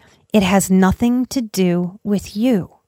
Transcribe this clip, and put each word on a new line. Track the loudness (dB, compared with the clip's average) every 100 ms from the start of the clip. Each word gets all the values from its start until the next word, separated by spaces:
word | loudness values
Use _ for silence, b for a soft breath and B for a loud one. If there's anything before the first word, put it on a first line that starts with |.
| b b b
it | 0
has | 2 2 2
nothing | 2 2 2 0 0 -2
to | -4
do | -4 -2 0 0 -4 -8
with | -4 -4 -4 -4
you. | 0 0 -2 _